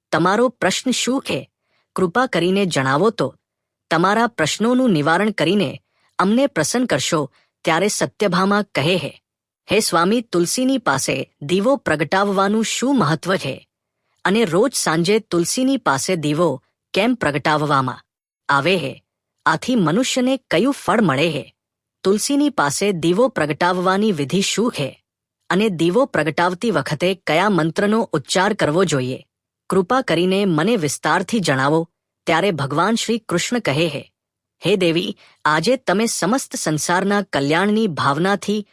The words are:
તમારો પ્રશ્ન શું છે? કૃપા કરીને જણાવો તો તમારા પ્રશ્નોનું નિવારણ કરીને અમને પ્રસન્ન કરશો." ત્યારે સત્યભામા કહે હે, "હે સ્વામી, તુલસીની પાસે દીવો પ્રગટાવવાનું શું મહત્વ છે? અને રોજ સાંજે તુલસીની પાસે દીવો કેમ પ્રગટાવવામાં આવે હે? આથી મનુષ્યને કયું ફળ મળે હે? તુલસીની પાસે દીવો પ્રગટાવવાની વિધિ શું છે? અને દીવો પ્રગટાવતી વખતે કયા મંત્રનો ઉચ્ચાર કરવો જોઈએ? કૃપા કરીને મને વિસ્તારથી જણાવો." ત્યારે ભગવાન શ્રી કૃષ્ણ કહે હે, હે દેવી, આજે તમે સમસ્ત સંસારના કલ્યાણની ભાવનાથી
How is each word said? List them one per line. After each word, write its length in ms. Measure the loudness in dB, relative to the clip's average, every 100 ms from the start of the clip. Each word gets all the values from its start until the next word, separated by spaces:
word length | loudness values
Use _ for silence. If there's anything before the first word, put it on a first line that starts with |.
| _
તમારો 380 | 0 2 2 0
પ્રશ્ન 420 | 0 -2 -2 -2
શું 300 | -2 -2 -4
છે? 300 | -4 -8 -8 _ _ _ _ -4
કૃપા 300 | -2 0 0
કરીને 400 | 0 0 0 0
જણાવો 440 | 0 0 2 2
તો 260 | 0 -4 -6 _ _ _ _ -4
તમારા 360 | 0 2 2 0
પ્રશ્નોનું 640 | 0 -2 0 0 2 2
નિવારણ 400 | 2 2 2 0
કરીને 480 | 0 0 0 -2 -6 _ _ _ -2
અમને 280 | 0 2 2
પ્રસન્ન 380 | 0 -2 -2 -2
કરશો." 460 | -2 -2 -2 -4 _ _ _
ત્યારે 240 | -2 0 0
સત્યભામા 760 | -2 -4 -2 -2 0 2 0
કહે 340 | -2 -2 0 0
હે, 260 | -4 -12 _ _ _ _ -2
"હે 80 | 0
સ્વામી, 420 | 0 2 2 0
તુલસીની 560 | 0 -2 0 0 0 0
પાસે 580 | 0 -2 -2 -4 -8 _
દીવો 340 | -2 0 2 0
પ્રગટાવવાનું 880 | 0 -2 0 0 2 2 2 0 -2
શું 320 | -2 0 2
મહત્વ 380 | 2 0 -2 -4
છે? 340 | -4 -10 -14 _ _ _ _ _ -2
અને 200 | 0 2
રોજ 280 | 2 0
સાંજે 460 | 0 -2 0 2 0
તુલસીની 580 | 0 -2 -2 0 0 0
પાસે 380 | 0 -2 -2 -2
દીવો 480 | -2 0 0 -2 _ _ _
કેમ 220 | -2 0 0
પ્રગટાવવામાં 880 | -2 -2 0 0 2 0 0 -6 -14 _ _ _ -2
આવે 280 | 0 2 0
હે? 260 | -2 -10 _ _ _ _ -2
આથી 300 | -2 0 0
મનુષ્યને 640 | 2 0 0 0 0 -2 -2
કયું 220 | 0 0
ફળ 280 | -2 0 2
મળે 280 | 2 2 0
હે? 260 | -2 -10 _ _ _ _ _
તુલસીની 460 | 0 0 0 0 0
પાસે 420 | 0 -2 0 -2
દીવો 360 | 0 0 2 2
પ્રગટાવવાની 840 | 0 -4 0 0 0 0 2 0
વિધિ 300 | 0 -2 -2
શું 300 | 0 -2 -2
છે? 320 | -2 -6 -8 _ _ _ _ -4
અને 200 | 0 0
દીવો 360 | 0 0 2 0
પ્રગટાવતી 640 | 0 -2 0 0 0 -2
વખતે 440 | -2 -2 -2 -2 -2 -2
કયા 220 | 0 2
મંત્રનો 600 | 2 0 0 0 0 0
ઉચ્ચાર 400 | -4 -2 0 0
કરવો 300 | 0 0 2
જોઈએ? 420 | 2 0 -2 -8 -12 _ _ _ -2
કૃપા 320 | 0 2 0
કરીને 440 | 2 0 2 2 2
મને 300 | 2 2 0
વિસ્તારથી 640 | -2 -2 0 0 0 -2
જણાવો." 500 | 0 2 2 0 -2 _ _ _ -2
ત્યારે 260 | 0 0
ભગવાન 440 | -2 -2 0 0 0
શ્રી 240 | -2 -4
કૃષ્ણ 400 | -2 -4 -2 -4
કહે 280 | -2 0 -2
હે, 220 | -4 -12 _ _ _ _ _ -2
હે 100 | 2
દેવી, 420 | 2 0 -2 -8 -16 _ 0
આજે 320 | 0 2 0
તમે 280 | 0 0 0
સમસ્ત 500 | -2 -2 -2 -4 -8
સંસારના 640 | -4 -4 0 0 0 -2
કલ્યાણની 680 | -2 -2 0 0 0 0 0
ભાવનાથી 800 | -2 -2 0 0 -2 -2 -4 -6